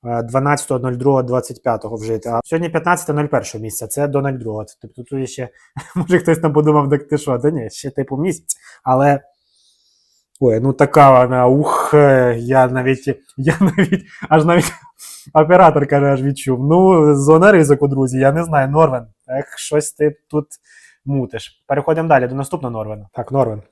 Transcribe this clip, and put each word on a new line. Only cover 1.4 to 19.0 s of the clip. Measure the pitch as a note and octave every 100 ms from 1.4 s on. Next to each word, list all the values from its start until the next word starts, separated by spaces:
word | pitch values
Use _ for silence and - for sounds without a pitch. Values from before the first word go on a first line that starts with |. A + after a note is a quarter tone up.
| B2 A2+
п'ятого | - A2+ A2 A2
вжити. | A2 A2 A#2
А | A#2
сьогодні | - E3 E3+
п'ятнадцяте | E3 E3+ F3 -
нуль | D3 D3
перше | C3 G2+ A2
місяця, | G#2+ - A2+
це | - C#3+
до | C#3+
нуль | C#3 C3
другого. | A2+ G#2+ G#2 _
Тобто | A2+ -
тут | A#2+ C#3 C3
ще, | - B2 _ _
<laughs> | - - F#3
може, | F3+ F3+
хтось | E3 E3
там | -
подумав, | D3+ D3+ D3+ C#3
так | C#3+ C#3+
ти | D3
що? | C#3+ B2
Та | C#3+
ні, | D#3+ A2
ще, | - C#3+
типу, | - C3+ C3+
місяць. | F3+ F#3 - - - -
Але, | C3 C3 C#3+ C#3 _ _ _ _ _ _ _ _ _ _ _ _
ой, | C3 A2
ну | C3
така | C3 C#3+ D#3 C#3 C3
вона, | B2+ B2+ B2
ух, | C3+ D3 - -
е, | D3+ C#3+ C3+ B2 A#2
я | A#2+ C3 B2+
навіть, | B2+ B2+ C3 - - _ -
я | C3+ -
<laughs> |
навіть, | F#3+ - F#3 F#3 - - -
аж | D#3 D#3
навіть | F3 F3 - _ _ - - -
оператор, | D3+ D#3 F3+ F3 D3+ C#3
каже, | C#3+ C#3+
аж | C3+
відчув. | C3+ C3+ C3+ B2+
Ну, | C#3 E3+ F#3+ F3+ D3+ C#3+
зона | C#3 D#3+ F#3+
ризику, | G3 D3 C#3+ C#3+
друзі, | C3+ C3+ B2+
я | C3+
не | D#3
знаю, | E3+ D3+ C3+
Норвен, | D3 D#3 B2+